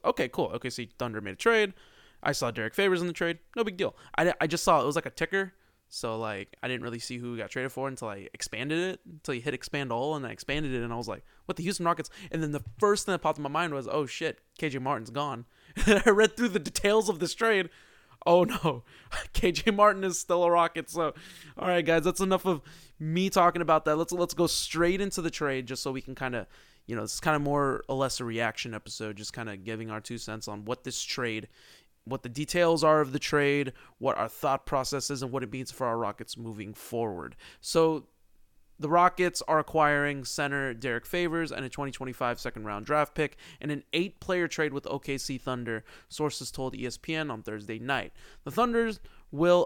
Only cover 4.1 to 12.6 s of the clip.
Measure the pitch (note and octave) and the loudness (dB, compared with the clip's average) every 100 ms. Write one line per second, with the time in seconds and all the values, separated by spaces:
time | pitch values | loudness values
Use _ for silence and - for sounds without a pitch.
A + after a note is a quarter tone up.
4.1 | - E3+ - D#3 D#3+ - E3 B2+ D3 C#3 | 2 2 2 0 2 4 4 4 0 -4
5.1 | - D#3+ G3 F#3+ - _ _ _ - A#2+ | -4 -2 0 -2 -6 _ _ _ -8 -6
6.1 | A2+ A2+ G2+ G2 - B2 B2+ A#2+ A#2+ - | -4 -4 -6 -8 -8 -4 -4 -4 -8 -8
7.1 | B2 A#2+ A#2+ G2+ - C3 C3 C3+ C3 A2+ | -8 -6 -6 -6 -6 -6 -4 -6 -6 -8
8.1 | G2 G2 - - A2 C3+ D#3+ F#3 F#3 - | -10 -12 -10 -10 -6 -2 0 0 -4 -12
9.1 | D#3+ - B2+ B2 C3 - D3 C3+ A#2 C#3 | -12 -6 -4 -4 -6 -6 -4 -2 -2 -2
10.1 | D3+ B2+ G#2+ - C#3+ D3+ B2+ A#2 A#2 A#2 | -4 -6 -10 -4 -4 -2 -2 -4 -6 -6
11.1 | G2+ - _ - E3+ F3 E3+ E3+ E3+ D3+ | -10 -12 _ -8 -4 -4 -2 0 -2 -4
12.1 | - F#3 D#3+ D#3 D3 | -14 -8 -4 -2 -4